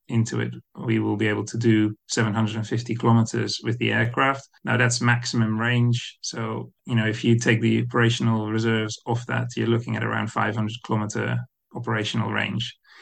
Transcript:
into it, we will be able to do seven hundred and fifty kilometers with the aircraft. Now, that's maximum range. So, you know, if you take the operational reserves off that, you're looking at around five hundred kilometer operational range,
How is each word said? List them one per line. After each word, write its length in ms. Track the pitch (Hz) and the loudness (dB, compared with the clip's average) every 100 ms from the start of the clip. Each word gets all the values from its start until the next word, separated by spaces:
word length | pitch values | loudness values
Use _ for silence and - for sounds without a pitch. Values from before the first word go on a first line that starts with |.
| - | -2
into 320 | 117 117 117 | 0 0 -2
it, 120 | 117 120 - - 120 | -4 -8 -16 -8 -2
we 140 | 110 | 0
will 160 | 107 104 | 0 0
be 100 | 110 | 0
able 180 | 104 101 | -2 -4
to 120 | 117 | 0
do 380 | 113 107 107 107 - | 4 4 4 -2 -4
seven 260 | 123 110 | 0 0
hundred 220 | 110 107 110 | 2 0 -2
and 100 | 101 | -4
fifty 280 | 117 120 117 | -4 -4 0
kilometers 640 | 120 117 110 117 104 - | 4 4 4 0 -4 -4
with 140 | 117 120 | -4 -2
the 120 | 110 | 0
aircraft. 560 | 113 120 143 135 135 - _ | 0 0 2 2 0 -8 _
Now, 140 | 120 117 | -2 2
that's 240 | 120 123 | 2 2
maximum 580 | 120 120 - 120 110 110 | 2 2 0 0 2 0
range. 580 | 120 123 120 120 - - | 2 2 4 2 -4 -12
So, 500 | - 117 113 120 120 _ - | -10 -6 -6 -6 -10 _ -2
you 100 | 113 | 0
know, 120 | 110 | 0
if 160 | 107 | 0
you 140 | 120 117 | 2 4
take 240 | 123 107 | 4 2
the 220 | 113 113 | 2 2
operational 680 | 120 123 117 120 117 110 107 | 0 2 2 2 2 0 0
reserves 480 | 110 113 110 110 - - | -2 0 0 -2 -6 -4
off 180 | 120 - | -4 -2
that, 220 | 117 123 117 | -4 -4 -2
you're 120 | 113 117 | 0 0
looking 200 | 117 110 | 0 -4
at 80 | |
around 280 | 113 110 110 | -2 -2 -2
five 240 | 117 107 110 | -2 -2 -2
hundred 220 | 107 113 | -4 -6
kilometer 540 | - 110 104 110 113 120 120 _ _ 123 | -2 -2 -2 -2 -2 -4 -6 _ _ -10
operational 560 | 117 110 104 120 107 | -4 -4 -2 -2 -2
range, 440 | 107 104 117 120 - _ - | -2 -2 -4 -8 -12 _ -20